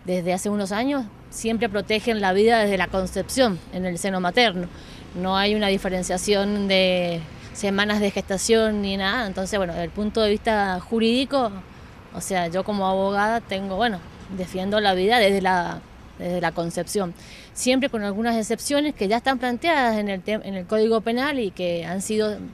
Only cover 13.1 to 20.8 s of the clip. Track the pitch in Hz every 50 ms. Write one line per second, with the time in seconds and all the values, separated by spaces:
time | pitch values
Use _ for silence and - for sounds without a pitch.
13.1 | 202 202 202 214 226 233 - - 196 190 196 196 185 185 226 247 208 175 160 -
14.1 | - - - - 190 190 185 170 - 185 185 196 202 214 214 202 190 185 185 202
15.1 | 233 247 220 196 196 196 190 185 185 180 170 170 170 165 - - - - - -
16.1 | - - 175 175 175 180 170 165 165 - 170 170 165 - 170 - - 208 196 175
17.1 | 170 - - - - - - - - - - 247 254 269 247 269 - 226 208 202
18.1 | 196 202 233 240 233 226 214 - 233 220 - - 285 285 294 302 285 - 214 190
19.1 | 214 240 - 269 269 247 247 247 240 233 - 339 330 294 262 233 220 214 208 208
20.1 | 196 190 175 - 214 214 - 196 196 190 180 175 220 220